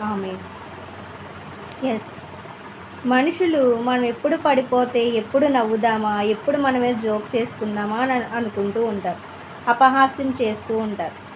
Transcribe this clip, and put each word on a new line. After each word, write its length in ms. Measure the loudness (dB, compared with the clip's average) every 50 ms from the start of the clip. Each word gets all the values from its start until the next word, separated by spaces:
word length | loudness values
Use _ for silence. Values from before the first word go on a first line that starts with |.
ఆమేన్. 360 | -4 -4 -2 -2 -4 -6 -8 -10 -12 -14 -16 -16 -16 -16 -16 -16 -16 -16 -16 -16 -16 -16 -16 -16 -16 -16 -16 -16 -16 -16 -16 -14 -14 -14 -10 -4 -2
ఎస్, 260 | -2 -2 -2 -6 -10 -16 -16 -16 -16 -16 -16 -16 -16 -16 -16 -16 -18 -16 -16 -18 -16 -14 -6 0
మనుషులు 680 | 2 4 4 4 4 2 2 2 4 4 4 6 4 4 4
మనం 240 | 2 0 2 2 2
ఎప్పుడు 320 | 0 0 0 0 0 0 2 4
పడిపోతే, 600 | 4 4 4 2 2 2 2 2 2 2 2 2
ఎప్పుడు 400 | 2 2 0 0 2 2 4 4
నవ్వుదామా, 760 | 4 4 4 2 2 2 2 2 2 2 2 0 0 0 2
ఎప్పుడు 360 | 2 2 0 0 0 0 0
మనమే 360 | 2 2 2 2 2 2 2 0
జోక్స్ 420 | 0 0 0 0 -2 -2 -2 -2
వేసుకుందామా 640 | -2 -2 -2 -4 -6 -6 -4 -4 -2 -2 -2 0
అని 140 | 0 0 2
అను-, 200 | 0 0 -2 -2 -4
అనుకుంటూ 500 | -4 -4 -4 -2 -2 -2 0 0 0 0
ఉంటారు, 320 | 0 0 -2 -2 -4 -4 -6 -8 -16 -16 -16 -16 -16 -14 -6 0 2
అపహాస్యం 680 | 4 6 6 6 8 6 4 4 4 0 -2 -2 0 0
చేస్తూ 360 | 0 0 0 -2 -4 -2 0
ఉంటారు. 460 | 0 0 -2 -2 -4 -6 -6 -8 -10 -16 -16 -16